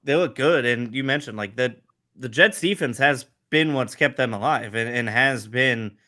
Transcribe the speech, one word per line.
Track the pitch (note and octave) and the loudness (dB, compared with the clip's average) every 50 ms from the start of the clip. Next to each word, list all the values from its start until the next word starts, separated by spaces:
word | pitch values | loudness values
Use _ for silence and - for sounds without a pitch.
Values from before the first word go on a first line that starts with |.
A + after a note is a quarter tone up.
| _ | _
they | C#3 C#3 | 0 0
look | E3 F3+ C#3 - | 2 2 0 -2
good. | - C3 D3+ E3+ D3 A#2+ | 0 2 2 2 4 2
And | A#2+ A#2+ A#2 B2 A#2 A2 | 2 0 0 -2 -4 -6
you | C3+ C3+ | -4 -2
mentioned, | C3+ C3+ D3 C#3+ - G#2+ G#2+ | -2 -2 -2 -4 -8 -8 -8
like, | G#2 G2+ G#2 | -8 -8 -4
the, | B2 B2+ B2+ A#2 - _ _ _ _ _ _ _ | -2 -2 -2 -2 -8 _ _ _ _ _ _ _
the | - B2+ B2 | -14 -12 -4
Jets | A2+ C3+ F3+ G#3+ G#3 - | 2 4 4 4 4 0
defense | - F3+ G3+ F#3 E3+ B2+ A2+ - | -2 -2 -2 -2 -2 -4 0 2
has | C3+ C#3+ C#3+ B2+ - - _ _ _ _ | 2 2 2 0 -4 -12 _ _ _ _
been | - D3+ D#3+ D#3 C#3+ | 0 2 2 2 2
what's | C3+ B2+ A2 - | 0 -2 -4 -2
kept | - D3+ C#3 - - | 0 0 0 2 0
them | C3 A#2+ A2+ | -2 -2 -2
alive | G2+ G#2+ C#3+ D#3 B2 G#2+ G#2+ G2+ | -2 -2 0 0 -2 -2 -4 -4
and, | A2+ A2+ A#2 | -4 -4 -2
and | A#2+ B2 A#2 A2+ | -2 -4 -4 0
has | G#2+ A#2 C3 C#3 C3+ A#2+ G#2+ G#2+ | 0 2 2 2 0 -2 -6 -6
been | A2+ B2+ C3 C3 B2 A2+ A2 G#2 - _ _ | -2 0 2 2 2 0 -4 -8 -10 _ _